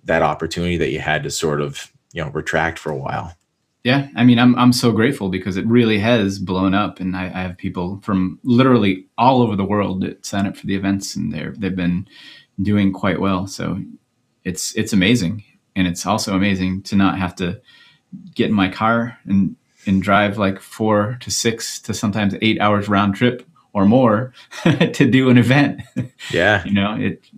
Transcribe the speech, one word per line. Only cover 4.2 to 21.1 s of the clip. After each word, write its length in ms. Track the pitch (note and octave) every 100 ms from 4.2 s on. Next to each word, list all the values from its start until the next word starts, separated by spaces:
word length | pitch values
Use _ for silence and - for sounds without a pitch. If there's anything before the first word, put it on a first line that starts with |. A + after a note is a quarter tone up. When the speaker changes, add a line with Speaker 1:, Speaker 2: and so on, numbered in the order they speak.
Speaker 2:
mean, 140 | B2 A#2+
I'm, 180 | B2 B2
I'm 160 | B2
so 180 | B2 A#2+
grateful 380 | G#2 A#2+ C#3+ G2
because 260 | F#2 G2+ F#2
it 80 | G#2+
really 320 | A#2+ A2+ G#2+
has 380 | A2 A#2+ G2 G2+
blown 340 | F2+ F#2 F#2+ G2
up, 240 | G#2 -
and 160 | F#2 F#2
I, 100 | F#2
I 160 | F#2
have 160 | F#2 F2
people 420 | F#2+ F#2 F2+ G2
from 340 | - F#2+ F#2 -
literally 640 | - A#2+ C3 A#2+ G2+ F#2+ - -
all 240 | A#2+ C3
over 140 | A#2 G2
the 80 | F#2+
world 360 | G#2 F#2+ F#2
that 220 | F#2+ - -
sign 200 | G2+ G2
up 100 | -
for 100 | G2+
the 80 | F#2+
events, 400 | G2 G2 - -
and 180 | F2
they're, 220 | D#2+ - -
they've 180 | F#2 F#2
been 320 | F2 F2 G2 - - - _ -
doing 300 | G2 G#2 G2
quite 260 | F#2+ G2+ E2
well. 280 | G2 F#2 G2
So 320 | - E2+ F2+ - - _ _ _ _
it's, 320 | - F2 - -
it's 180 | A2
amazing. 500 | - A2 B2 E2 G#2+ - _ _ G2
And 120 | F2+
it's 180 | F2 F2+
also 300 | G#2+ - F#2+
amazing 480 | G2+ F#2 F#2 F#2
to 120 | - G2+
not 220 | F#2+ F#2+
have 180 | F2+ -
to 240 | F2 - _ - _ _ _ - - -
get 120 | A2+
in 60 |
my 160 | G#2 F#2
car 480 | - A2 A#2 B2 - -
and, 300 | G2 F#2 - _ _ -
and 160 | F#2+
drive, 360 | F#2+ G2+ G#2 G2+
like, 220 | F#2+ F#2+
four 580 | - - G#2+ G#2 G#2